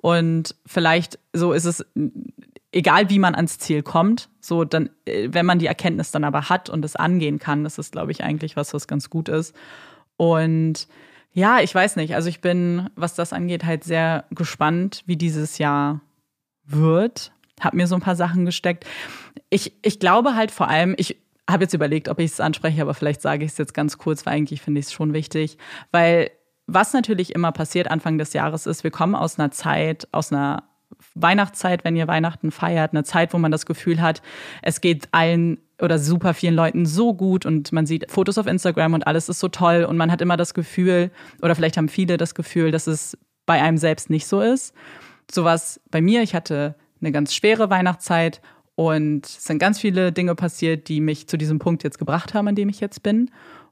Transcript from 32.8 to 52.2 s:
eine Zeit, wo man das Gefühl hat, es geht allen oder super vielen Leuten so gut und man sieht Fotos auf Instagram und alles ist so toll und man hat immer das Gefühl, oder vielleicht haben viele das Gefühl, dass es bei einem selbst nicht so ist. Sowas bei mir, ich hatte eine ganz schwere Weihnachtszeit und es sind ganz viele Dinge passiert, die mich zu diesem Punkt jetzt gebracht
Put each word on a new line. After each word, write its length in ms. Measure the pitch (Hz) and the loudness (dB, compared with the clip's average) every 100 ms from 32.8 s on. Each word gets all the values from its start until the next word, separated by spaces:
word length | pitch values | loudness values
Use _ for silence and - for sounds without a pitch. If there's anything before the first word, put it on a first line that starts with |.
| 156 | 0
eine 100 | 156 | -2
Zeit, 300 | 147 170 170 | 0 0 2
wo 40 | 175 | 2
man 140 | 160 | 0
das 140 | 156 - | 0 -4
Gefühl 360 | 156 180 165 | -4 -2 2
hat, 200 | 165 156 - - - - | 2 0 -8 -18 -18 -6
es 200 | - - | -4 0
geht 260 | 180 156 - | 0 0 2
allen 480 | 165 165 170 170 160 _ - | 2 4 4 2 -2 _ -4
oder 160 | 175 160 | 0 2
super 360 | 147 170 180 | 2 2 0
vielen 220 | 160 170 165 | 0 2 2
Leuten 300 | 165 170 165 | 2 2 0
so 280 | 165 233 | 2 2
gut 320 | 180 190 185 - | 2 0 0 0
und 260 | 156 143 | -2 0
man 140 | 160 151 | -2 0
sieht 260 | 160 - | -2 -2
Fotos 260 | - 190 208 | -2 0 0
auf 100 | 196 | 0
Instagram 460 | 185 180 165 160 | 0 0 2 2
und 140 | 165 - | 2 0
alles 220 | 160 - | 0 -2
ist 100 | 143 | -4
so 80 | 185 | -4
toll 380 | - 175 170 165 | 2 4 4 2
und 100 | 165 | 2
man 140 | 165 | 2
hat 100 | 170 | 2
immer 140 | 180 170 | 2 0
das 160 | 175 | 0
Gefühl, 560 | - 160 - 180 180 180 - - - | -4 -4 0 2 4 2 -4 -20 -2
oder 140 | 170 160 | 0 2
vielleicht 220 | 160 165 | 0 0
haben 120 | 156 | 0
viele 280 | - 180 170 | 0 0 0
das 180 | 170 - | -2 -6
Gefühl, 360 | 160 170 160 | -4 0 2
dass 140 | 156 160 | 0 -2
es 320 | 156 - - _ _ - | -4 -6 -14 _ _ 0
bei 160 | 165 | 4
einem 160 | 156 160 | 4 4
selbst 320 | 160 156 - | 2 0 -2
nicht 180 | 156 - | -4 0
so 140 | 196 | 0
ist. 320 | 220 262 - - - - - - - | 2 0 -4 -16 -20 -20 -20 -20 -8
Sowas 480 | 175 165 165 - - _ | 0 2 2 -2 -14 _
bei 120 | 160 | 2
mir, 200 | 175 233 | 4 4
ich 140 | 220 175 | 2 -2
hatte 400 | - 147 147 - _ _ | -4 -4 -4 -6 _ _
eine 100 | 160 | -4
ganz 220 | 143 147 | -2 -2
schwere 360 | - 208 220 208 | 2 2 4 4
Weihnachtszeit 720 | 185 185 175 - 170 165 - - _ _ - | 4 2 0 0 0 0 -2 -14 _ _ -2
und 500 | 160 156 151 147 - | 0 2 0 -2 -6
es 180 | - - | -12 -6
sind 140 | 151 | 0
ganz 200 | 190 208 | 2 2
viele 320 | 214 185 185 | 0 2 2
Dinge 240 | 170 180 170 | 2 -2 0
passiert, 520 | 175 - 165 156 - | -4 -2 -2 -2 -2
die 120 | 151 | -2
mich 260 | 156 151 - | 0 -2 -4
zu 100 | 160 | -4
diesem 220 | 156 156 | 0 0
Punkt 240 | 175 165 | 0 -2
jetzt 140 | 151 - | -4 -6
gebracht 340 | 165 165 | -2 -2